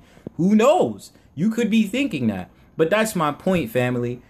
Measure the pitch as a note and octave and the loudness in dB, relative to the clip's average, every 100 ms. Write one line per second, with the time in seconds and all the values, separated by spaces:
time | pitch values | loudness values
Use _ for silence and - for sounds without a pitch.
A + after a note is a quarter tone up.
0 | - - - - F3 G#3+ A#3 E4+ E3 G2 | -16 -20 -16 -2 2 4 4 4 2 -4
1 | - - _ - G3 A3 A#3 A3 G3 B3 | -14 -20 _ -4 -2 0 0 2 0 -2
2 | C#4 D3+ A#2 G2 F2+ _ _ - D#3+ G3+ | -4 -2 -2 -4 -8 _ _ -2 0 2
3 | A3 F#3+ D3+ C#3+ - F#3 B2 B2+ B2 B2 | 0 0 -2 -2 -2 -2 -2 -2 -2 -2
4 | B2 B2 - | -4 -8 -14